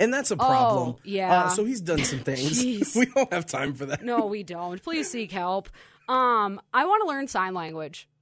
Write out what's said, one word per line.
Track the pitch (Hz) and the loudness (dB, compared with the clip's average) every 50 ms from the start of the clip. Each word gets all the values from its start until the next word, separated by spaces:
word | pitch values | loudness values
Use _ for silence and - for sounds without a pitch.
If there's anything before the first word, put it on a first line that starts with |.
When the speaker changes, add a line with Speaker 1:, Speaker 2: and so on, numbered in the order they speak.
Speaker 1:
and | 208 233 254 | 2 2 2
that's | 285 269 - 202 | 2 0 0 2
a | |
problem. | 165 240 262 262 247 240 226 208 180 - 247 - | 2 4 4 4 4 4 4 4 2 0 -2 -4
Speaker 2:
Oh, | - - | -8 -10
yeah. | 196 196 196 190 185 180 180 175 | -6 -4 -2 2 4 4 4 4
Speaker 1:
Uh, | 180 | 4
so | 180 208 208 | 2 2 2
he's | 233 262 220 | 0 -2 -4
done | 170 165 165 151 135 | -2 0 0 2 2
some | - 147 131 | 0 0 -2
things. | 113 139 135 127 131 151 160 240 254 | -4 -4 -2 0 0 0 2 2 2
<laughs> | |
Speaker 2:
Jeez. | 254 240 202 - - - | 0 0 -2 -2 0 2
Speaker 1:
We | 226 254 | 0 0
don't | 254 - 269 254 - 180 | 2 2 0 0 0 0
have | 175 170 | -4 -4
time | - - 135 139 143 139 | -4 -4 -4 -4 -4 -4
for | 123 139 | -6 -6
that. | 135 143 - 202 | -6 -6 -6 -4
Speaker 2:
No, | 240 240 233 220 | -2 0 0 0
we | 202 208 214 196 | -2 -4 -6 -8
don't. | 165 175 170 175 175 175 190 - | -10 -10 -8 -8 -8 -8 -8 -8
Please | 330 330 311 294 - | -6 -4 -4 -4 -4
seek | - 240 220 160 | -4 -6 -8 -6
help. | 190 196 175 180 190 196 190 - - - - - _ _ - - | -6 -4 -2 -2 -2 -2 -4 -8 -18 -20 -20 -20 _ _ -4 0
Um, | 254 254 254 247 240 220 208 196 196 202 - _ - | 2 4 4 4 4 4 2 0 -4 -8 -10 _ 0
I | 254 294 | 0 2
wanna | 370 403 440 427 | 4 2 2 2
learn | 330 285 269 277 254 | 0 -2 -4 -4 -4
sign | - - 240 185 185 | -2 -2 -2 -2 -2
language. | 180 165 160 160 160 156 147 165 - - _ _ _ | -6 -6 -8 -8 -8 -10 -10 -10 -16 -20 _ _ _